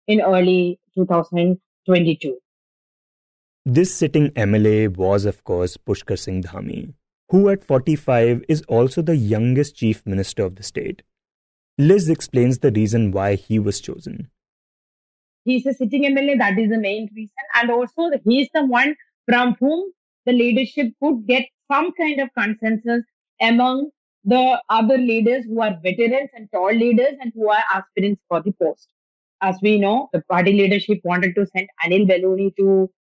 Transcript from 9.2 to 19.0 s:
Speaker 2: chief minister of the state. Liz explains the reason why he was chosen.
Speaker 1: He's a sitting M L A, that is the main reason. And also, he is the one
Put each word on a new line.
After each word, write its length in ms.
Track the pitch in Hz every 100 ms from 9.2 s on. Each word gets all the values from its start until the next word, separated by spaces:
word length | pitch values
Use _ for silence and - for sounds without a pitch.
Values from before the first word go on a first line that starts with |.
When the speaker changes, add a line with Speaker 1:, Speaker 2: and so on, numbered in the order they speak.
| 104 107 117 127 143 -
Speaker 2:
chief 260 | 113 104 -
minister 380 | 98 95 -
of 120 | 98 92
the 80 |
state. 400 | 101 - - - _ _ _ _ _ _ _ -
Liz 320 | 147 202 165
explains 500 | 160 - - 123 127
the 120 | 143
reason 400 | 107 107 117 107
why 240 | 95 98 101
he 240 | - 110
was 200 | 101 101
chosen. 520 | - - - - 170 _ _ _ _ _ _ _ _ _ _ _
Speaker 1:
He's 220 | - 254 269
a 80 |
sitting 320 | 269 233 262 285
M 120 | 277
L 140 | 285
A, 60 | 269
that 200 | 208 190
is 120 | 220
the 80 | 226
main 300 | 202 208 214 214
reason. 200 | 220 - - -
And 140 | 240
also, 400 | 240 247 - 339 277
he 180 | 202 247
is 80 | 277
the 120 | 320 277
one 300 | 240 269 302